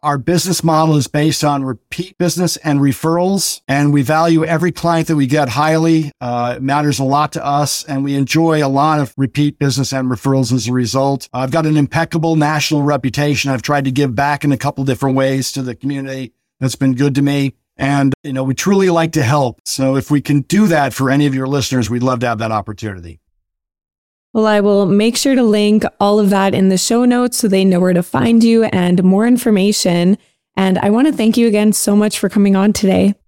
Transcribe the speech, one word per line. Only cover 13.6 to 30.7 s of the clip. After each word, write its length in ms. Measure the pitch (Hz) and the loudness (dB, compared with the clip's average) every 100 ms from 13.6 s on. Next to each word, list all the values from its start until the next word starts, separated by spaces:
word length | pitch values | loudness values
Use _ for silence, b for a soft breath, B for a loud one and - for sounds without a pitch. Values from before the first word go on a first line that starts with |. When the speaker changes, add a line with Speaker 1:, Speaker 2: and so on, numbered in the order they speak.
Speaker 1:
tried 220 | - 147 139 | -2 -2 -2
to 60 | |
give 220 | 131 143 | -2 -2
back 300 | 113 143 147 | 0 -2 0
in 80 | 147 | -2
a 60 | 135 | -2
couple 260 | 143 - | -2 -4
different 340 | 135 127 135 131 | -4 -2 0 0
ways 340 | 135 135 127 | 0 -2 -4
to 100 | - | -6
the 100 | 127 | -8
community 600 | 120 135 139 135 135 127 _ _ _ | -8 -8 -8 -8 -10 -12 _ _ _
that's 160 | 131 - | -6 -2
been 180 | 135 | -2
good 220 | 123 143 135 | 0 0 2
to 80 | |
me. 320 | 143 143 139 - _ _ | 0 0 -2 -6 _ _
And, 380 | 135 143 139 127 | -2 0 0 -2
you 120 | 147 | -6
know, 100 | 131 | -6
we 100 | 131 | -4
truly 380 | 131 - 196 190 | -2 0 2 2
like 220 | 170 165 | 2 0
to 100 | 160 | 0
help. 360 | 117 147 131 - - | 0 0 0 -4 -10
So 300 | - 135 135 | -4 0 0
if 160 | - | 0
we 100 | 147 | -2
can 200 | - 143 | 0 -2
do 260 | - 190 208 | 0 2 2
that 260 | 160 139 | 2 -2
for 160 | - 135 | -2 0
any 160 | 139 147 | 2 0
of 80 | |
your 140 | 131 131 | 0 -2
listeners, 420 | 139 - 131 107 | -2 -2 -2 -2
we'd 140 | 120 | -2
love 160 | 127 127 | -2 -2
to 80 | 120 | -2
have 100 | 113 | -2
that 120 | 110 | -2
opportunity. 720 | 110 101 104 110 95 85 80 _ _ _ _ _ _ _ _ _ _ _ | -4 -6 -10 -10 -12 -16 -20 _ _ _ _ _ _ _ _ _ _ _
Speaker 2:
Well, 140 | 214 214 | -2 2
I 120 | 208 | 2
will 260 | 202 202 196 | 2 2 2
make 300 | 202 220 240 | 2 2 0
sure 180 | 285 | 0
to 100 | 269 | 2
link 420 | 233 208 208 214 - _ | 2 2 2 2 0 _
all 220 | 202 208 | 2 2
of 100 | 208 | 2
that 240 | 196 196 | 2 0
in 140 | 185 190 | 2 2
the 100 | 185 | 2
show 280 | - 233 247 | 0 0 2
notes 320 | 247 247 240 | 2 0 -2
so 100 | 220 | 0
they 160 | 190 | 2
know 160 | 190 180 | 2 2
where 140 | 185 | 2
to 100 | 180 | 0
find 400 | 180 - 233 233 | 0 -2 2 4
you 220 | 233 226 220 | 4 4 2
and 360 | 190 180 180 | 0 2 2
more 240 | 180 190 226 | 4 2 2
information. 920 | 247 247 208 196 208 185 175 175 202 b b _ - | 2 2 2 2 0 0 2 2 0 b b _ -2
And 200 | 190 | 0